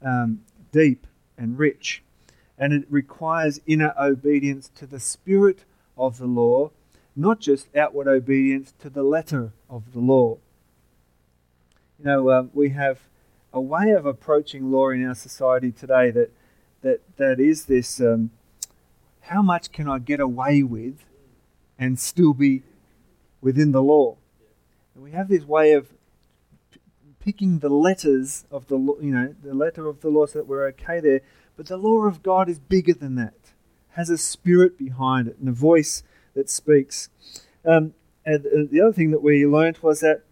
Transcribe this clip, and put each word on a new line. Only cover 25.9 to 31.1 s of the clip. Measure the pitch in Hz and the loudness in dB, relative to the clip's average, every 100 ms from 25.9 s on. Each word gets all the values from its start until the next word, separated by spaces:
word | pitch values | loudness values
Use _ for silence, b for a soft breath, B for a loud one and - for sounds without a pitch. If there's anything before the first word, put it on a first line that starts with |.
| _ _ _ _ _ _ _ _ | _ _ _ _ _ _ _ _
p-, | _ _ _ _ _ | _ _ _ _ _
picking | 202 202 190 165 | -10 -4 -2 0
the | 143 | 0
letters | 143 175 190 151 131 135 - - | 2 2 2 2 0 0 -12 -14
of | - - | -14 -6
the | |
law, | 135 135 147 | -4 -2 -4
you | 143 | -4
know, | 127 131 147 | -4 -4 -10
the | 143 | -8
letter | 135 165 165 156 | -4 -4 -4 -10
of | 143 | -6
the | 160 | 0
law | 151 | 0
so | 147 151 | 0 -4
that | 147 | -8
we're | 139 139 | -6 -6
okay | - - 170 | -6 -8 -2
there. | 151 | 0